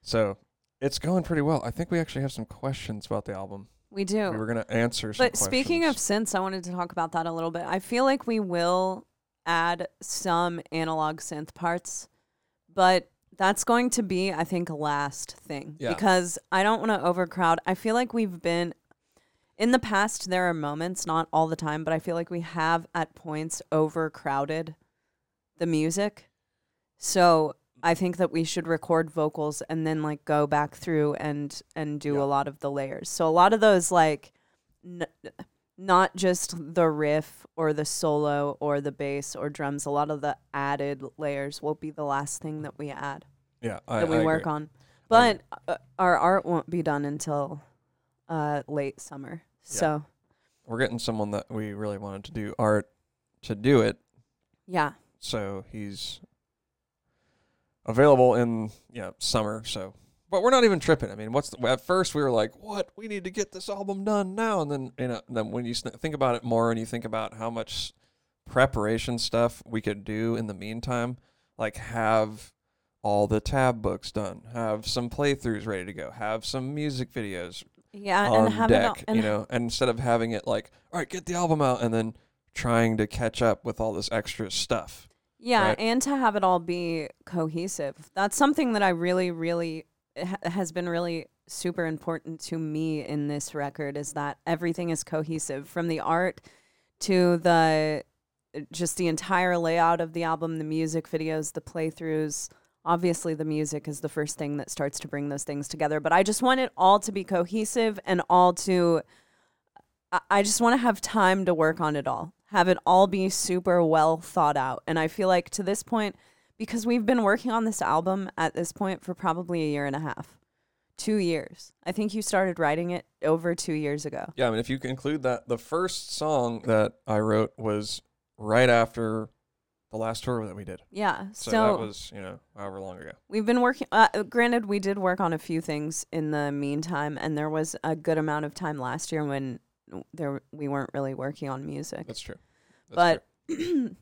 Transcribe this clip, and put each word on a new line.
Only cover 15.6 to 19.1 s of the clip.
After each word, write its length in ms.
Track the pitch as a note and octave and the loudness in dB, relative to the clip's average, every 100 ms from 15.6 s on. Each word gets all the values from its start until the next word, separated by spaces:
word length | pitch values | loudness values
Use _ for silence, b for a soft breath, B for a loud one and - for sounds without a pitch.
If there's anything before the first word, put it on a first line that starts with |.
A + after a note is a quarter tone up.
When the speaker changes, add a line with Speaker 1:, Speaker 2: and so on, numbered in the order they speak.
| C#3+ D3+ | -10 -8
Speaker 1:
Yeah. 120 | B2 | -4
Speaker 2:
because 440 | - G3 F3+ F3 - _ | 2 4 4 2 -8 _
I 120 | F#3 | 2
don't 160 | G3+ A3+ | 4 2
wanna 200 | A3 G#3 | 2 2
overcrowd. 600 | D#3+ F3+ F3 F3+ E3+ E3 | 2 0 -2 2 2 2
I 100 | - | 0
feel 200 | F#3 A3 | -2 0
like 180 | A#3 B3 | 0 0
we've 280 | A#3 G#3+ F3 | -2 -2 -2
been, 320 | E3+ E3+ F3 - _ _ _ | -2 0 -2 -6 _ _ _